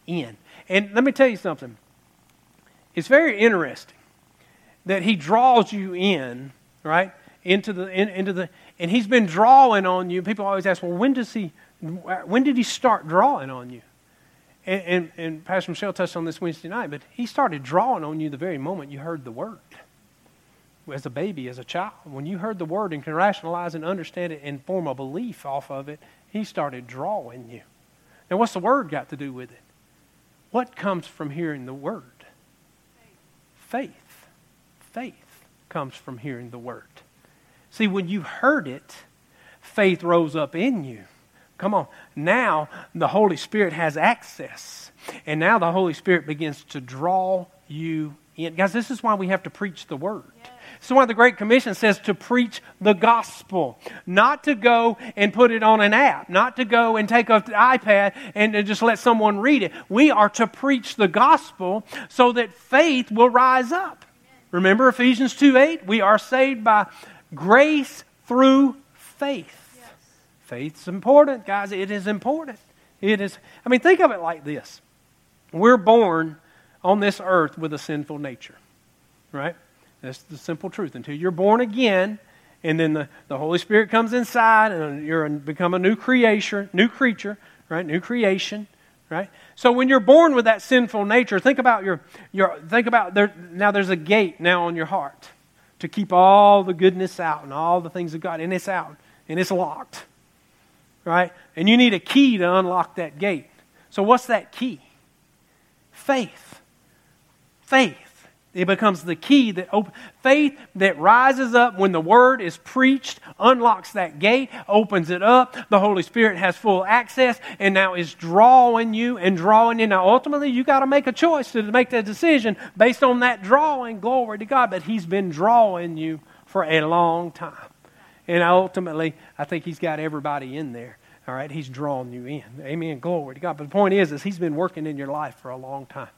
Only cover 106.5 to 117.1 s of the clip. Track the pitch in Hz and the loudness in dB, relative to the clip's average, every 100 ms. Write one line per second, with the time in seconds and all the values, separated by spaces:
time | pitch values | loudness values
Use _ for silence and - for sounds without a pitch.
106.5 | - _ _ _ _ _ _ _ _ _ | -20 _ _ _ _ _ _ _ _ _
107.5 | _ - 269 226 131 _ _ _ _ _ | _ 0 2 2 -2 _ _ _ _ _
108.5 | 180 180 190 214 180 165 165 - 285 233 | -4 -2 2 0 -2 -6 -6 2 2 2
109.5 | 180 180 208 202 - - _ 262 285 294 | -2 -2 -2 -2 -10 -20 _ 2 2 2
110.5 | - - 190 190 147 170 233 262 262 254 | -2 -14 0 0 2 4 6 4 2 2
111.5 | 240 240 185 196 175 160 233 254 262 180 | 2 2 2 0 0 4 6 6 4 -4
112.5 | - - 254 262 269 - - - - 214 | -10 -8 2 2 2 -4 -16 -16 2 4
113.5 | 254 233 196 170 202 175 147 190 254 269 | 4 4 0 -4 -6 -6 -2 0 0 -2
114.5 | - - 202 220 196 160 180 202 247 254 | -12 0 0 2 0 -2 0 4 6 4
115.5 | - - 202 202 196 160 233 220 180 196 | -4 0 2 2 0 -2 2 2 2 -2
116.5 | - 226 185 190 233 233 | -2 0 0 2 0 0